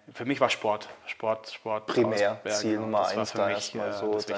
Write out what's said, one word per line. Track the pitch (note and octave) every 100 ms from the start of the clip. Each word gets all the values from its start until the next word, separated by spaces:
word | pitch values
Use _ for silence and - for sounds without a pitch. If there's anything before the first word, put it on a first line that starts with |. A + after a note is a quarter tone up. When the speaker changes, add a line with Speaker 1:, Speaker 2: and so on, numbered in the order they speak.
| -
Speaker 1:
für | - B2
mich | C3+
war | B2
Sport, | - A2 G#2+ - - -
Sport, | - A2 A2 -
Sport, | - A2+ G#2+ -
Speaker 2:
Primär | B2 A2+ G#2+ G2+
Speaker 1:
Ausbergen. | G#2+ - G#2
Speaker 2:
Ziel | A2 G#2+
Speaker 1:
Und |
Speaker 2:
Nummer | A2 G#2+
Speaker 1:
das | F#2 G#2
war |
Speaker 2:
eins | A2
Speaker 1:
für | A2+
Speaker 2:
da | G2
Speaker 1:
mich, | G2+
Speaker 2:
erstmal | - A2+ G#2
Speaker 1:
äh, |
Speaker 2:
so | G#2 G#2+
Speaker 1:
das | G#2+
Speaker 2:
deinen | G#2